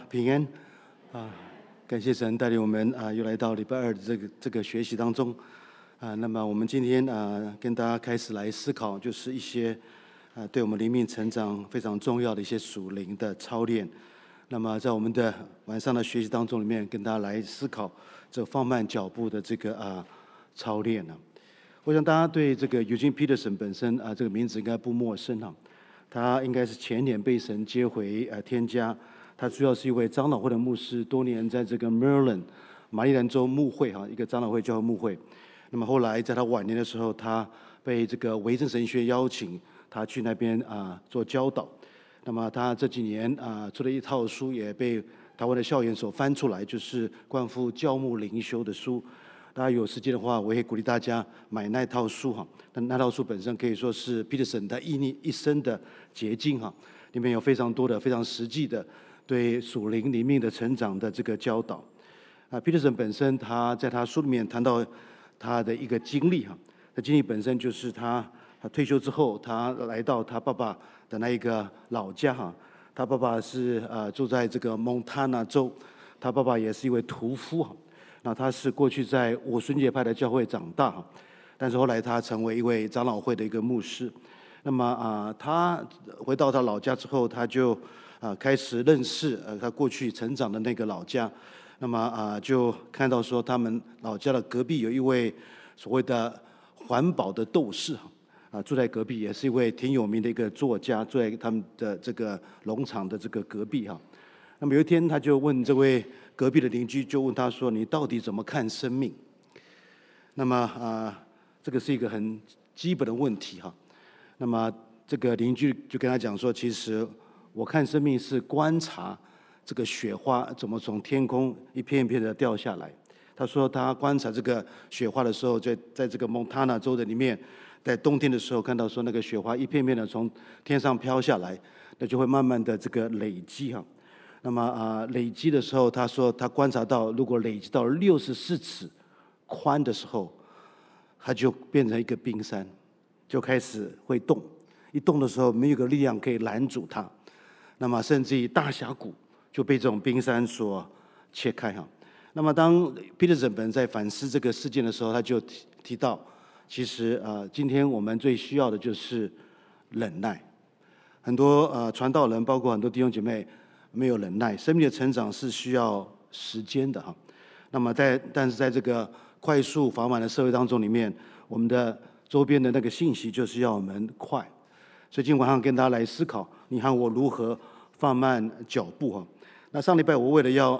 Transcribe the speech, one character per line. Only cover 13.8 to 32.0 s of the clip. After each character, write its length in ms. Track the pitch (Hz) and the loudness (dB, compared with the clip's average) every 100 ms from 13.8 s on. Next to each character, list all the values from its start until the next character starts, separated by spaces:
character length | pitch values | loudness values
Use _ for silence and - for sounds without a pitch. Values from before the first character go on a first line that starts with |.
| 113 - - - - - - | -2 -10 -20 -20 -20 -20 -10
那 100 | 120 | -6
么 220 | 113 110 | -4 -2
在 100 | 127 | 0
我 80 | 110 | 0
们 140 | 113 | 0
的 220 | 120 113 101 - - - | 2 0 -2 -14 -18 -8
晚 120 | 110 | -4
上 160 | 135 | 0
的 80 | 120 | 0
学 200 | 117 123 | 0 -2
习 80 | 110 | -2
当 180 | 120 113 | -2 0
中 140 | 117 | -2
里 40 | 107 | 0
面， 220 | 113 101 | -2 -4
跟 160 | 110 | -6
大 80 | 107 | -4
家 60 | 110 | -2
来 240 | 101 107 | -2 -6
思 260 | 98 - 139 | -8 -8 -8
考 240 | - 92 - - - - | -6 -10 -10 -20 -20 -12
这 140 | 127 107 | -8 -4
放 200 | 139 123 | -2 0
慢 220 | 123 104 | 0 0
脚 220 | 117 95 | -4 -6
步 200 | - 113 | -4 -4
的 120 | 107 | -4
这 160 | 98 113 | -4 -6
个 200 | 107 107 | -4 -6
啊 280 | 98 92 90 - - - _ | -8 -10 -12 -20 -20 -20 _
操 260 | - 113 107 | -12 -4 -2
练 260 | 110 110 80 | 0 -2 -4
呢。 80 | 82 - - _ - - - | -14 -20 -20 _ -20 -20 -8
我 100 | 151 | 2
想 100 | 156 | 4
大 80 | 156 | 6
家 160 | 160 165 | 4 4
对 280 | 160 147 120 | 4 2 2
这 100 | 135 | 2
个 180 | 120 | 0
Eugene 300 | 107 117 143 | 0 2 2
Peterson 420 | 135 143 120 107 98 | 2 2 2 0 -4
本 160 | 104 | -4
身 300 | 95 120 117 | -2 0 0
啊， 100 | 110 | -2
这 140 | 107 117 | -4 -2
个 40 | |
名 160 | 104 120 | 0 -2
字 100 | 110 | -4
应 80 | 107 | -4
该 100 | 110 | -4
不 160 | 123 | -2
陌 240 | 120 117 - | -2 -2 -4
生 240 | - 113 | -6 -6
哈。 140 | 107 - - - - - _ | -6 -14 -20 -20 -20 -20 _
他 320 | 120 123 131 | -2 2 2
应 100 | 131 | 2
该 140 | 127 120 | 0 0
是 80 | |
前 320 | 110 - 117 135 | -4 -4 0 2
年 160 | 107 | 2
被 160 | 117 120 | 2 0
神 260 | 117 104 | 0 -6
接 240 | 107 120 120 | -2 0 0
回， 400 | 113 101 107 123 | 0 -4 -4 -4
呃， 100 | 104 | -6
天 240 | - 123 117 | -4 -2 0
家。 320 | 120 113 117 - - - - | 0 0 -4 -12 -20 -20 -6
他 100 | 123 | -6
主 160 | - | 2
要 80 | 139 | 2
是 160 | 123 131 | 4 2
一 40 | |
位 180 | 120 113 | 2 2
长 180 | 139 131 | 2 2
老 120 | 110 | 2
会 100 | 120 | 2
的 80 | 117 | 0
牧 180 | 123 113 | 0 -2
师， 300 | - 120 113 | -4 -4 0
多 180 | 131 | 0
年 240 | 127 113 113 | 0 0 -2
在 160 | 123 | -2
这 140 | 107 120 | -2 -2
个 100 | 117 | 2
Maryland， 540 | 113 | 4